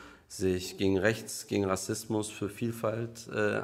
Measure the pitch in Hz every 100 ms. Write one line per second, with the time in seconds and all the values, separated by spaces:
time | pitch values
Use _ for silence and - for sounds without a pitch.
0 | - - _ - 95 90 - - 95 95
1 | 101 113 113 - - 104 98 95 - 110
2 | - 107 107 - 101 - 117 113 113 110
3 | 117 117 - 113 104 107